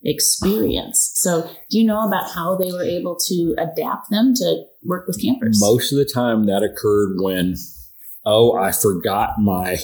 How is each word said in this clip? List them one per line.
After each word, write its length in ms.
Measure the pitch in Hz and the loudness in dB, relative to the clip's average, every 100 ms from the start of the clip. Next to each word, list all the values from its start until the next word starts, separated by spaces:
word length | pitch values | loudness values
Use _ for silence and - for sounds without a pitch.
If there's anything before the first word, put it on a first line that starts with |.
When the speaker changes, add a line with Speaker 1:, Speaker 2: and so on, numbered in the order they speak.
Speaker 1:
experience. 1080 | 233 - - - - 214 214 90 - - - | -4 -2 0 0 0 0 0 -2 -4 -4 -4
So 280 | - 185 170 165 - - | -2 0 0 -4 -12 -4
do 80 | 214 | 2
you 60 | |
know 220 | 226 214 220 | 2 2 -2
about 220 | 190 - | -2 -4
how 260 | 175 170 190 | -6 -4 -2
they 160 | 185 | -2
were 100 | 180 | -4
able 320 | 175 175 180 170 - | -4 -4 -6 -6 -2
to 280 | 180 170 - | 0 0 -2
adapt 500 | 165 160 156 - - | -4 -4 -6 -6 -2
them 220 | 208 254 247 | 2 4 2
to 280 | 175 165 - _ | 0 -2 -4 _
work 240 | - 180 - | -6 -6 -4
with 140 | 180 | -4
campers? 400 | - 262 113 107 | -2 0 2 4
Speaker 2:
Most 320 | 101 123 - | 4 4 2
of 60 | 139 | 0
the 60 | 139 | 0
time 400 | 131 123 110 104 | 0 0 2 2
that 160 | 98 | 2
occurred 540 | 104 - 104 104 101 92 | -2 -2 0 2 2 0
when, 360 | 95 92 92 90 - - - - - - | -2 0 -2 -4 -10 -18 -20 -20 -20 -8
oh, 300 | - 107 117 92 | 2 6 6 4
I 160 | 95 | 0
forgot 640 | 92 107 90 107 98 107 110 | 2 0 2 0 0 0 2
my 400 | 104 92 92 90 | 2 2 -2 -4